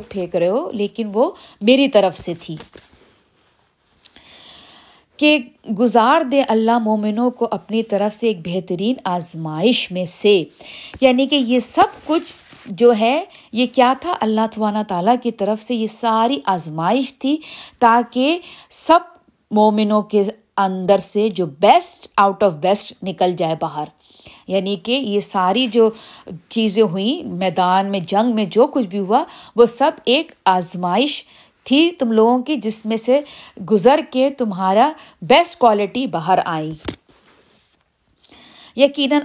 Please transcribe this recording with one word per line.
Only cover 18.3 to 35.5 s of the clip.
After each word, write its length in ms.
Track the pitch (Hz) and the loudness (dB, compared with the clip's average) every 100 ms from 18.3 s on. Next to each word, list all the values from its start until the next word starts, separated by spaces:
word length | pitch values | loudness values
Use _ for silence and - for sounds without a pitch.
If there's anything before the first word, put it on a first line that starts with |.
| 349 - - - | -2 -6 -20 -8
سب 300 | - - 339 349 _ _ _ - | -2 4 2 2 _ _ _ -4
مومنوں 500 | 208 214 214 208 214 | 2 2 2 0 0
کے 220 | 208 208 202 - _ - | 0 0 -2 -6 _ -2
اندر 400 | 190 185 180 196 | -2 -2 0 0
سے 320 | - 208 220 | 0 -2 -2
جو 160 | 180 165 | -2 -6
best 800 | 143 202 330 - - - - 196 | 0 4 4 2 -12 -6 0 2
out 240 | 196 202 | 2 0
of 60 | 151 | 0
best 360 | 175 202 - - | -2 -2 -4 -12
نکل 280 | 185 165 185 | -8 -2 -2
جائے 240 | 175 165 160 | 0 -4 -4
باہر۔ 260 | 160 151 151 _ _ - - - - | -6 -8 -12 _ _ -20 -20 -20 -4
یعنی 280 | 196 190 202 | -4 -2 -4
کہ 160 | 226 | -2
یہ 280 | 269 233 202 | -4 -2 -2
ساری 480 | 196 196 185 226 247 | -2 0 0 2 2
جو 220 | 233 220 220 - - - 165 - | 2 2 0 -18 -20 -20 -20 -8
چیزیں 340 | 226 220 190 | -2 0 2
ہوئیں 440 | 208 190 214 339 202 | 2 0 -2 -4 -6
میدان 580 | 175 190 175 180 190 196 | -4 -2 0 2 2 0
میں، 140 | 196 | -4
جنگ 360 | 165 196 240 220 | -2 0 0 0
میں 100 | 190 | 0
جو 220 | 208 294 | 2 2
کچھ 200 | 285 190 | 0 -4
بھی 120 | 202 | -4
ہوا، 240 | 190 247 349 - - 214 | 0 0 -2 -12 -4 2
وہ 100 | 233 | 4
سب 260 | - 294 320 - | 4 -2 -2 -2
ایک 260 | 285 - - 190 | -2 -2 -4 0
آزمائش 800 | 185 170 180 180 196 294 - - _ _ _ | 0 -2 -6 -2 0 -2 -4 -14 _ _ _
تھی 280 | - 277 339 | 0 2 2
تم 200 | 339 240 | 0 0
لوگوں 280 | 220 226 254 | 2 4 2
کی، 160 | 247 285 | -2 -4
جس 300 | 214 - 214 | -4 -6 -4
میں 120 | 220 | -4
سے 240 | 247 277 294 - - - 170 | 0 0 -2 -16 -20 -10 0
گزر 280 | 208 226 311 - | 4 4 4 0
کے 180 | 254 277 | -2 0
تمہارا 600 | 269 220 180 190 202 285 311 - - | -2 -6 -2 0 2 2 -2 -16 -8
بیسٹ 360 | 160 285 339 | 2 2 2